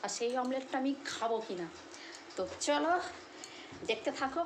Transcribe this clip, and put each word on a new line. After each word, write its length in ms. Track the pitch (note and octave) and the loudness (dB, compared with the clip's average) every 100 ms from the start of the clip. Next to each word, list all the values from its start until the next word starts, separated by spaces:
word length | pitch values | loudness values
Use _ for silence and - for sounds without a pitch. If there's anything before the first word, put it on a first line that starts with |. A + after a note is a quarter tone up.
আর 60 | G3+ - | -4 0
সেই 160 | A#3+ B3+ | 2 2
অমলেটটা 340 | B3 C4 C4 C4+ | 2 0 0 2
আমি 100 | C4+ C#4 - | 2 0 -4
খাবো 240 | - A3+ A3+ A3 | 0 2 2 0
কি 80 | F3+ | -4
না। 60 | E3 - - - - - - - | -4 -8 -14 -14 -12 -14 -8 -2
তো 60 | F#3 - - | -2 0 4
চলো 260 | D4 D#4 F4 - - - - - - - - - | 4 6 4 2 -8 -14 -14 -14 -12 -12 -6 0
দেখতে 200 | A3 D4+ C4 | 2 0 0
থাকো। 220 | - E4+ | 0 2